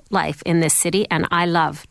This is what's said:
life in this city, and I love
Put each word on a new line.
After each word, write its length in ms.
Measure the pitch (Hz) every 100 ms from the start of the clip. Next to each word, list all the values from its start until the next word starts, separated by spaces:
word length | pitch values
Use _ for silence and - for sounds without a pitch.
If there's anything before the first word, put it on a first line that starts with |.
| -
life 320 | 190 151 147 185
in 140 | 170
this 120 | 160
city, 340 | - 170 185 -
and 160 | 160 -
I 140 | 175
love 420 | 175 170 151 156 -